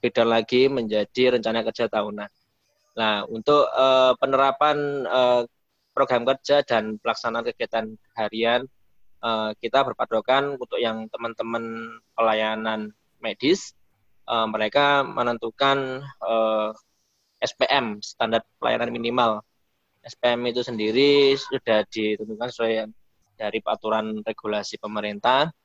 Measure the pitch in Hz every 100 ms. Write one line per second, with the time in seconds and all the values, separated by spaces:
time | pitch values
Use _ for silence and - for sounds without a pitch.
0 | 120 123 117 113 110 123 135 135 113 107
1 | 104 - 127 120 110 113 113 - 113 110
2 | 104 104 104 _ _ _ _ _ _ -
3 | 110 104 101 110 110 147 - - 131 131
4 | 131 123 139 135 135 135 151 147 143 143
5 | 123 127 127 123 120 _ _ _ _ -
6 | 135 123 117 135 - 143 139 117 107 107
7 | 120 110 117 113 117 - 117 117 110 110
8 | _ - 107 110 113 120 135 _ _ _
9 | - - 117 110 107 107 117 135 131 110
10 | 120 113 - 131 143 135 123 - 117 110
11 | 110 - 117 113 113 117 113 113 113 113
12 | _ - 113 110 110 110 110 110 107 -
13 | _ _ 113 98 131 196 - _ _ _
14 | _ _ - 113 110 107 107 143 143 143
15 | 131 113 120 117 117 - 139 139 135 131
16 | 139 - 98 113 110 110 107 107 _ _
17 | _ _ _ _ 120 - - 143 120 104
18 | - - 110 113 - _ 120 117 117 117
19 | 117 120 120 107 - _ _ _ _ _
20 | - - 123 120 123 120 123 117 107 113
21 | 139 143 139 135 - 135 - 107 107 -
22 | 107 107 107 107 123 - 113 110 110 -
23 | _ _ _ _ 107 110 - 107 110 110
24 | 110 107 107 107 110 107 104 - 107 107
25 | 104 101 120 131 156 -